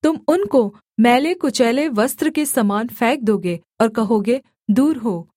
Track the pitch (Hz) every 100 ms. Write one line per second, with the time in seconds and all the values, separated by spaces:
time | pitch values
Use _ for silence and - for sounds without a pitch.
0 | 302 311 - 349 403 269 208 - _ -
1 | 233 247 311 359 294 226 233 254 311 214
2 | 240 - 311 311 294 - 208 202 233 -
3 | 233 285 220 202 175 170 _ _ 226 220
4 | 214 220 202 262 _ _ - 208 294 277
5 | 220 170 165